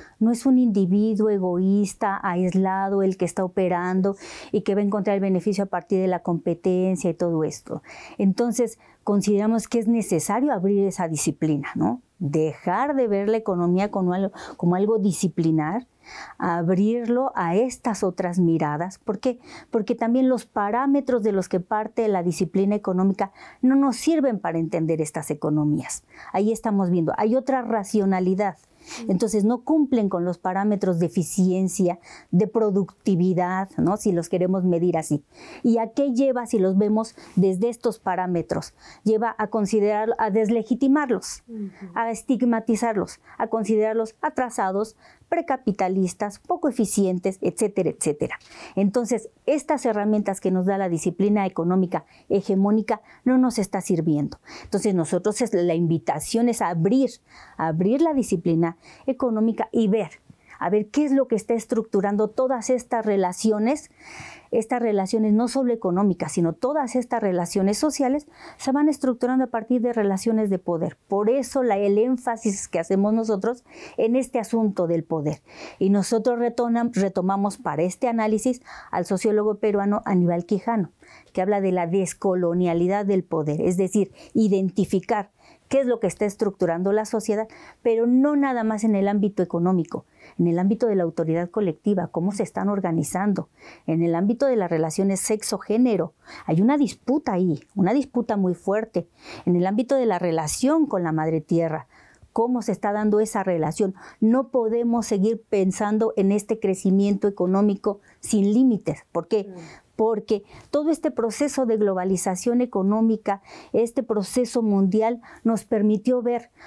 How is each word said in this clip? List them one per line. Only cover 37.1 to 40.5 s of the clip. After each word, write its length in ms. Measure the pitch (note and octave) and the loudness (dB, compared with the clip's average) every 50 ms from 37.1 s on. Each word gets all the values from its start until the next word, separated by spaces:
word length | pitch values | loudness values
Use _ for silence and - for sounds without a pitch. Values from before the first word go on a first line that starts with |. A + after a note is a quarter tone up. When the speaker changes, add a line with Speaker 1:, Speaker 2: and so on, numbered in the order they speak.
| - - - - - | -10 -20 -14 -4 0
Speaker 1:
desde 320 | F3+ F#3 F#3+ F#3 F3+ A3+ | 2 2 2 2 0 -2
estos 320 | A#3+ A3+ - - A#3 - - | -2 -2 -2 -4 -4 -4 -4
parámetros? 760 | - G3 F3+ F3+ F#3 F#3 F3 E3+ E3 - - - - - - _ - - - - - | -4 -4 -2 -2 -2 -2 -2 -2 -2 -4 -6 -8 -8 -10 -16 _ -20 -20 -12 -4 0
Lleva 320 | G#3 A3 G#3+ A#3+ A3 - | 0 2 2 0 -2 -2
a 100 | - G#3+ | -4 -4
considerar, 680 | G#3 - A3 G#3 F3+ A3+ G#3+ G3+ G#3 G#3+ G#3 A3 A3+ A#3 - | -2 -2 -2 0 0 2 2 2 2 0 0 0 -2 -2 0
a 100 | A3 G#3+ | 0 0
deslegitimarlos, 1120 | F#3+ A3+ A3 G3 | 2 0 2 2